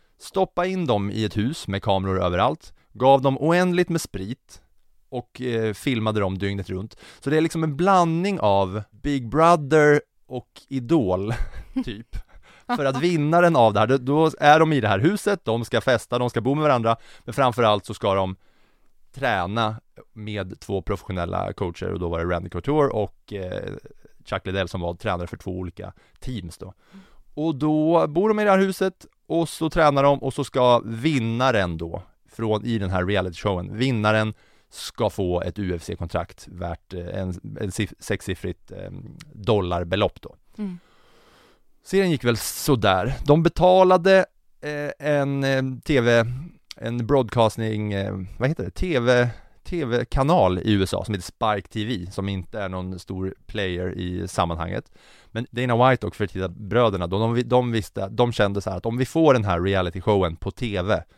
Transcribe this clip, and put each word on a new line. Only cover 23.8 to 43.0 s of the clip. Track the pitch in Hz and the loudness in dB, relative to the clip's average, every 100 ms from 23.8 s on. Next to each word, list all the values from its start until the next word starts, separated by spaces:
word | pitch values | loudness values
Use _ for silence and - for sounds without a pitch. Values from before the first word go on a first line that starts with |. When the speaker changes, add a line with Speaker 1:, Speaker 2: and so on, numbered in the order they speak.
| - - - - - | -8 -20 -20 -20 -8
Speaker 1:
Chuck | 95 95 | -6 -4
Liddell | 95 90 | -4 -2
som | 92 | -4
var | 87 | -6
tränare | 87 110 90 87 | -6 -4 -4 -4
för | - | -10
två | - | -8
olika | 92 90 - 95 - _ _ | -8 -8 -10 -16 -16 _ _
teams | - 120 87 - | -10 -8 -10 -14
då. | 92 - _ 196 - - - | -18 -18 _ -20 -20 -20 -16
Och | - 160 135 | -4 -4 0
då | 151 156 156 170 156 | 0 2 4 4 2
bor | 151 214 | 2 2
de | 214 | 2
i | |
det | 208 | 4
här | 190 | 4
huset | 196 185 190 - - _ - | 4 0 -2 -4 -20 _ -6
och | 165 165 | -2 -2
så | - 160 | -2 -2
tränar | 175 156 139 | 4 4 6
de, | 139 139 | 4 2
och | 135 | -2
så | 135 | -4
ska | 135 135 123 120 | -4 2 4 4
vinnaren | - 113 143 143 113 113 131 113 92 82 | 2 -2 0 0 0 0 2 2 0 -2
då | 85 85 - _ _ | -6 -10 -14 _ _
från, | - 110 107 110 | -6 -2 -2 0
i | 113 | -2
den | 98 | 0
här | 92 90 | 0 0
reality-showen, | 101 92 85 104 92 92 104 | 0 -2 -4 -4 -4 -6 -2
vinnaren | 135 117 107 110 107 - _ _ _ | 0 2 2 2 0 -6 _ _ _
ska | - - - 110 | -16 -14 -4 -4
få | - 92 87 | -2 -2 -2
ett | 87 95 | -2 -6
U | 95 87 | -4 -6
F | |
C-kontrakt | - 90 85 85 85 - - | -6 -10 -6 -6 -6 -14 -18
värt, | 90 87 82 _ | -10 -10 -10 _
eh, | 90 87 98 | -12 -10 -8
en, | 92 87 107 101 | -6 -8 -10 -8
en | 101 | -8
siff-, | - 104 - | -4 -6 -6
sexsiffrigt, | - 101 - 90 92 - - | -6 -6 -4 -8 -8 -10 -14
eh, | 95 95 92 92 - - | -16 -14 -14 -16 -20 -20
dollarbelopp | - 101 107 90 87 85 95 98 - | -10 2 2 2 -2 0 0 0 -2
då. | - - _ - | -20 -20 _ -10
Speaker 2:
Mm. | 202 180 _ _ _ _ _ _ _ _ _ _ | -10 -10 _ _ _ _ _ _ _ _ _ _
Speaker 1:
Serien | - 190 185 | -2 0 2
gick | 143 | 2
väl | 120 113 | 0 0
sådär. | - - - 127 101 92 | -2 -6 0 2 4 2